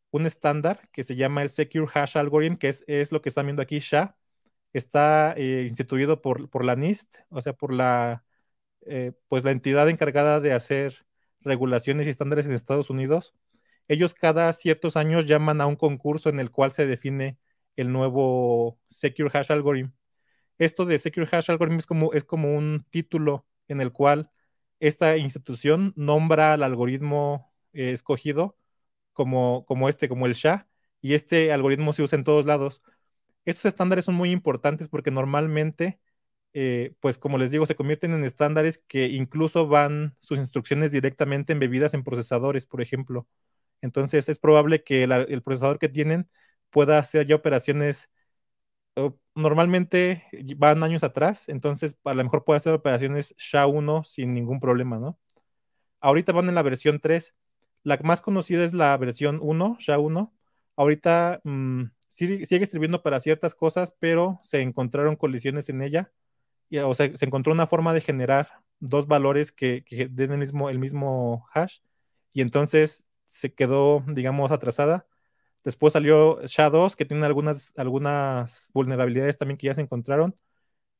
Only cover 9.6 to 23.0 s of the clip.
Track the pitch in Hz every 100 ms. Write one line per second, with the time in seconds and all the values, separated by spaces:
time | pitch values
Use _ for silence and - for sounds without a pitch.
9.6 | 139 139 156 165 147 143 147 151 143 120
10.6 | - 139 139 - _ _ _ _ 139 123
11.6 | 131 120 139 147 147 123 139 147 143 120
12.6 | - 143 139 131 131 165 - _ _ _
13.6 | _ _ - 151 175 - 165 160 165 165
14.6 | 170 156 165 156 156 165 151 151 156 151
15.6 | 143 147 151 131 147 156 160 139 123 -
16.6 | 135 143 139 120 135 135 135 127 _ _
17.6 | _ - 127 127 131 131 131 127 123 117
18.6 | 117 - _ - 143 143 147 143 143 151
19.6 | 143 135 131 - _ _ _ _ _ -
20.6 | 165 - 180 147 170 175 160 170 160 165
21.6 | 165 165 - 160 160 156 - 165 147 147
22.6 | 151 151 - 165